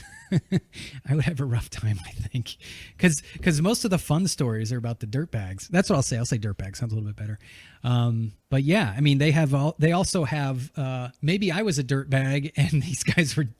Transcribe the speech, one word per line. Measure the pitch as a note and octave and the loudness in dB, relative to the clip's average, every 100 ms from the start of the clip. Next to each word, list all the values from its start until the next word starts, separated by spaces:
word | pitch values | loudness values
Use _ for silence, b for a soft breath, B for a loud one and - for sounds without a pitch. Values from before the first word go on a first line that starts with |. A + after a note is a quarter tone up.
<laughs> | - - - | -14 -18 -2
I | F3 - F#3+ - - - C3+ - | -2 0 -2 -2 -16 -14 -12 -2
would | D3+ | 0
have | B2 D3+ | 0 0
a | |
rough | C#3 A#2 - | 0 0 -2
time, | - A2 G2 E2 | -4 -2 -2 -6
I | |
think, | - - B2+ - - B B B - | -8 -6 -6 -6 -10 B B B 2
'cause, | F3+ D3 - B | 2 2 -4 B
'cause | F#3 D3+ | 0 2
most | F3 A#3+ | 2 2
of | A3+ | 0
the | F#3 | 0
fun | - D3 F#3+ | 0 0 0
stories | - B2+ A2 A2 | 0 -2 -2 -2
are | B2 | -4
about | A#2 A#2 | -4 -6
the | A2 | -6
dirtbags. | B2+ - A2+ F#2+ F#2+ - | -4 -4 -4 -6 -8 -2
That's | F3 G3 | 2 4
what | E3 | 2
I'll | |
say. | A#2+ A#2 | 2 -2
I'll | |
say | A#2+ A#2+ | -2 -2
dirtbag. | G#2+ F#2+ F#2+ - | -2 -6 -8 -6
Sounds | A#2 | -4
a | |
little | A2 G#2 | -4 -6
bit | G2+ | -8
better. | G#2+ G#2+ B B B B | -8 -10 B B B B
Um, | A#2+ B2 A#2+ A2+ A2 - - | 0 2 2 0 -2 -8 -2
but | C3+ | 0
yeah, | C#3 G3 C#3 G2 | 2 2 2 2
I | |
mean, | D3 C#3 | 4 6
they | D3+ | 6
have | D3+ D3+ | 4 4
all, | C#3 D3 - | 2 0 2
they | D3+ | 2
also | F3 G3 F#3+ | 4 2 0
have, | D3+ D3+ C#3 C3 C3+ - | 0 -2 -2 -4 -6 -6
uh, | C3 B2+ B2 - | -6 -6 -8 -4
maybe | C#3+ F#3+ G3 | 0 2 2
I | E3 | 0
was | G#3+ C#3+ | 0 0
a | |
dirtbag | B2+ C3+ C#3 C3+ C3+ C#3+ D3 | 0 0 2 0 2 0 -2
<laughs> | - | 0
and | C#3 D3+ | 2 2
these | F3 C3 | 0 -2
guys | - - D3+ - | 0 2 2 0
were, | C3 | -4